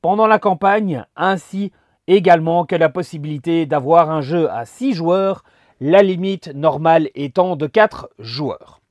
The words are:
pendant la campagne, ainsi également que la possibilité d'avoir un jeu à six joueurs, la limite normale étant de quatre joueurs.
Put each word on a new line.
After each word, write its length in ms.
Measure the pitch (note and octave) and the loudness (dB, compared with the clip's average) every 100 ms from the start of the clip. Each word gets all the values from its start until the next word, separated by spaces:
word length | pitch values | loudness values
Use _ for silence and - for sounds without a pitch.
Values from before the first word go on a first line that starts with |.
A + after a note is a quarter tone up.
pendant 260 | D#3+ G3+ A3 | 0 2 4
la 120 | G#3+ | 4
campagne, 640 | G#3 F3+ G3 G#3 G#3 C#3 - | 2 0 0 0 0 -6 -8
ainsi 560 | - F3+ F#3+ - F#3+ G3+ _ _ _ - | -4 -2 -2 -6 -8 -8 _ _ _ 0
également 580 | F#3+ F3+ E3+ D#3+ E3+ | 2 4 4 4 -2
que 100 | E3+ | -2
la 140 | F3 D#3+ | 0 0
possibilité 800 | C#3+ E3+ D#3+ D3 D3+ E3 E3 D#3 | -2 -8 -10 -10 -8 -2 -2 0
d'avoir 440 | D3 B2+ E3 D#3+ | -4 2 4 4
un 120 | D#3+ | -2
jeu 280 | C3+ E3+ D#3 | -2 -2 -2
à 140 | G#2+ | -4
six 300 | A#2 - C4 | -10 -6 -4
joueurs, 500 | G3 E3 F3+ G3 G3 _ _ _ _ | -2 0 0 0 -4 _ _ _ _
la 220 | C3+ F#3 | 2 4
limite 480 | G3+ F#3 F#3+ F#3+ - | 4 0 -4 -6 -10
normale 560 | C#3 D#3 C#3+ D#3+ E3 D#3 | -2 -2 0 2 2 2
étant 400 | - C#3+ D#3 F#3 | -6 -6 -2 -2
de 120 | E3+ D3 | -2 -2
quatre 420 | G#3+ G#3+ - - _ | 2 2 0 -18 _
joueurs. 600 | A2+ A#2+ C#3+ D#2+ - _ _ | -16 -8 -8 -8 -14 _ _